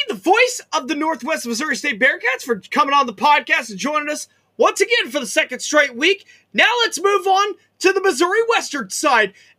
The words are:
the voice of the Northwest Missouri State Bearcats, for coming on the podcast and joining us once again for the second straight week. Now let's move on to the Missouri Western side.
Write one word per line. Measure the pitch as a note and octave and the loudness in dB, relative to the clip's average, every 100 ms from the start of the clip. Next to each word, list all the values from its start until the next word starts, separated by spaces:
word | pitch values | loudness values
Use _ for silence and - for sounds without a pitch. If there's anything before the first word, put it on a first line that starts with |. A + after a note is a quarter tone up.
| C#5 | -4
the | G#3 | -2
voice | D#4 A4 B4 A4+ - | 2 4 2 0 -6
of | D#4 C4 | -6 -4
the | D4 | -4
Northwest | D#4 D#4+ C4+ D#4+ A#3 | -2 -4 -4 -4 -4
Missouri | A3 D4+ C4 | -6 -4 -4
State | D4 G#3 | -4 0
Bearcats, | C4 F4 A#4 B4+ B3+ | 0 0 -2 -4 -4
for | G3+ - | -6 -2
coming | C4+ C#4 | 0 2
on | C#4+ C4 | 2 2
the | |
podcast | - C#4+ D4 D4 D#4 A3+ | 2 4 4 2 -2 -2
and | G3 | -6
joining | B3+ D4+ D4 | -4 -2 -4
us | D4 - _ _ - | -6 -10 _ _ 0
once | E4+ G4 | 2 2
again | G4 A#4 E4 | 0 0 0
for | B3 | -4
the | A#3+ | -2
second | D#4 D4+ B3 | -2 -2 -4
straight | - D4+ C#4 | 0 2 2
week. | A#3 E4 G4 - _ _ | 0 0 0 -6 _ _
Now | G#3+ G4+ A#4+ | 0 2 2
let's | A4+ D4+ | -2 -2
move | G4 G4+ F#4+ | 0 0 2
on | F#4+ G#4 - _ - | 2 0 -6 _ -2
to | F4+ | 0
the | F#4 | 2
Missouri | F#4+ B3+ F4+ G#4+ A4+ | 0 0 0 2 0
Western | G#4+ - C#4+ F#3+ | 0 -2 -8 -8
side. | - D4+ A#3 G3+ - _ | -4 0 2 0 -6 _